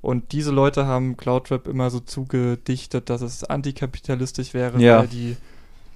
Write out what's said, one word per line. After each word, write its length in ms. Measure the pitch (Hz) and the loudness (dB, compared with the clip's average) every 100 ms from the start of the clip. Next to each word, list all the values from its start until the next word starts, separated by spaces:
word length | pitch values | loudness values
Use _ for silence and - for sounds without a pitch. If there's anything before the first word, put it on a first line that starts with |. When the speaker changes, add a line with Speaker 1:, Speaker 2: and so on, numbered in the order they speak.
Speaker 1:
Und 300 | - 123 - | -2 -4 -2
diese 180 | 143 147 | -4 0
Leute 340 | 139 139 139 139 | 4 4 4 0
haben 300 | 127 131 120 | 0 -2 -4
Cloud 340 | 131 127 127 | 0 0 0
Rap 160 | 131 - | -4 -2
immer 220 | 131 127 | -2 -2
so 100 | 123 | -2
zugedichtet, 1080 | - - 131 127 123 120 - 131 - 127 - | -8 -10 -4 0 0 -2 -4 -6 -4 -6 -4
dass 120 | 120 | -4
es 220 | 131 - | -4 -8
antikapitalistisch 1080 | - 143 139 135 131 - - 127 131 - 131 | -6 -4 -4 -6 -8 -8 -6 -4 -4 -6 -6
wäre, 260 | 127 123 123 | -4 0 6
Speaker 2:
Ja. 200 | 120 113 | 8 8
Speaker 1:
weil 80 | 107 | 6
die, 280 | 120 120 120 - - - - - | -4 -6 -8 -12 -20 -20 -20 -20